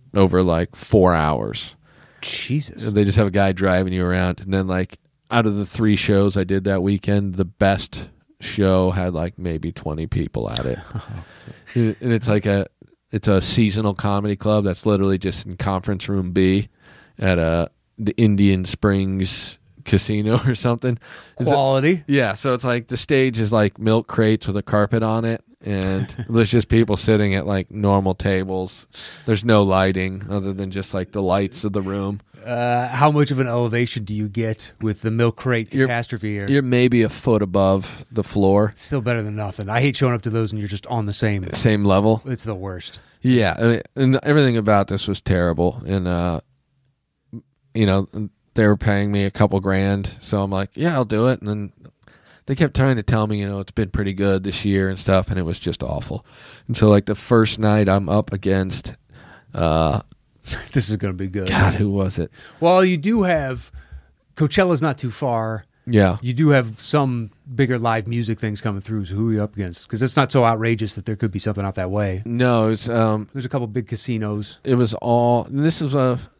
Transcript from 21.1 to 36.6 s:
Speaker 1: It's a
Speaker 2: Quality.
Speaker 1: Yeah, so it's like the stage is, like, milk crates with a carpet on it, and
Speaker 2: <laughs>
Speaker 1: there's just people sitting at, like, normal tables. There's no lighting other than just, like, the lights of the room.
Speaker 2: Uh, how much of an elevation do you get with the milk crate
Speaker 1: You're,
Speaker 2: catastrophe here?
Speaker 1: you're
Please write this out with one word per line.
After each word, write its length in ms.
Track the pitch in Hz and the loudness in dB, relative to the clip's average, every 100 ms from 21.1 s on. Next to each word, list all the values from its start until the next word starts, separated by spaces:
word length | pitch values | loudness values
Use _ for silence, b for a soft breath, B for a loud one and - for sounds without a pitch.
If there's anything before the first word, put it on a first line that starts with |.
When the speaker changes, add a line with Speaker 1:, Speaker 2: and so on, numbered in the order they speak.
| B B B | B B B
Speaker 1:
It's 120 | 127 | 0
a 40 | |
Speaker 2:
Quality. 520 | 139 135 135 147 180 - | 2 2 2 2 0 2
Speaker 1:
Yeah, 280 | 139 113 104 | 0 2 -2
so 180 | 139 | -2
it's 80 | 123 | -2
like 240 | 123 120 117 | 0 -2 -4
the 100 | 123 | -8
stage 440 | - 139 131 113 | 0 2 2 0
is, 100 | 107 | 0
like, 260 | 113 104 - | 2 2 0
milk 260 | 110 110 - | 0 0 0
crates 400 | - 110 107 - | 0 2 2 -2
with 100 | 98 | -6
a 60 | |
carpet 400 | - 104 101 113 | -2 0 2 0
on 220 | 110 113 | 0 -2
it, 180 | 113 113 _ _ | -2 -6 _ _
and 440 | 107 98 95 95 117 | -6 -4 -2 -2 -4
Speaker 2:
<laughs> 200 | - 110 | -8 -2
Speaker 1:
there's 220 | 113 107 | 2 4
just 160 | 120 - | 2 2
people 280 | 113 110 101 | 2 2 0
sitting 380 | - 107 101 | 2 2 2
at, 100 | 95 | 0
like, 280 | 80 98 - | -2 -4 -4
normal 420 | 107 101 98 95 | -2 2 2 2
tables. 720 | 92 101 95 95 92 92 - - B B B B | -2 0 -2 -2 -6 -8 -12 -20 B B B B
There's 180 | 107 | 0
no 200 | 113 107 | 4 4
lighting 600 | 98 95 95 92 95 95 101 | 6 4 2 0 -4 -6 -6
other 220 | 101 95 | -6 -4
than 180 | 95 95 | -6 -6
just, 240 | 98 92 | -6 -6
like, 160 | 95 90 | -6 -6
the 120 | 104 | -4
lights 420 | 95 98 98 - | 0 0 0 -4
of 80 | 107 | -6
the 100 | 101 | -4
room. 380 | 95 101 98 104 - - | -4 -4 -4 -6 -12 -18
Speaker 2:
Uh, 420 | 120 120 120 120 123 | -8 -4 0 0 -2
how 220 | 127 151 | 2 4
much 200 | 151 139 | 4 2
of 80 | 131 | 0
an 80 | 131 | 0
elevation 580 | 120 120 117 120 120 | 0 0 0 -2 -4
do 80 | 104 | -6
you 160 | 107 104 | -6 -4
get 440 | 110 113 107 - - | -4 -4 -4 -10 -6
with 180 | 110 104 | -4 -2
the 100 | 113 | -2
milk 240 | 113 117 - | 2 0 0
crate 360 | 131 117 110 | -2 -2 -2
Speaker 1:
You're, 140 | 135 131 | 0 0
Speaker 2:
catastrophe 480 | 120 117 110 107 | 0 -4 -6 -6
here? 120 | 104 101 | -4 0
Speaker 1:
you're 140 | 139 | 0